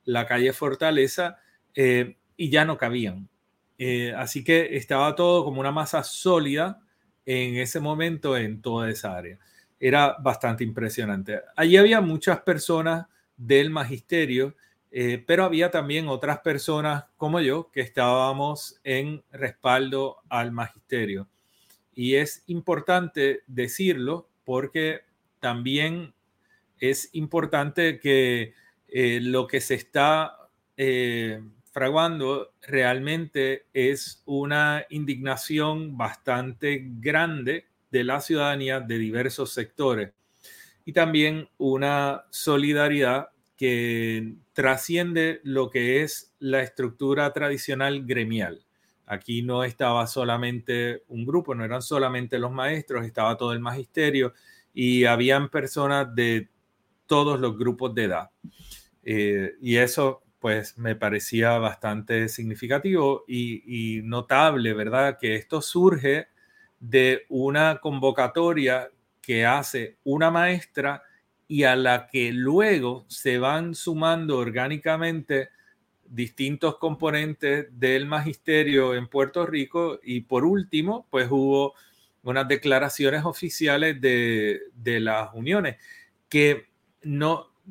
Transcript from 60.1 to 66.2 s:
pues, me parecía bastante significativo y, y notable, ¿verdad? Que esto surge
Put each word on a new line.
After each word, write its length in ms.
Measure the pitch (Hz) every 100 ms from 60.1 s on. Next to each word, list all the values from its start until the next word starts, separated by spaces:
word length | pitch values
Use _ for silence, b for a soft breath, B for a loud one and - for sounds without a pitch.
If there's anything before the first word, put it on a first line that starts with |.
| 131 _ _
pues, 400 | 120 107 104 -
me 160 | 117
parecía 640 | 110 107 104 - 113 113 117
bastante 680 | 110 - 110 107 107 113 110
significativo 960 | - 113 107 117 143 196 180 139 135 -
y, 680 | 123 120 113 117 120 113 110
y 60 |
notable, 680 | 110 120 - 135 156 139 113
¿verdad? 440 | 107 107 127 139 135
Que 160 | 113
esto 280 | 110 - 160
surge 640 | - 180 185 160 139 147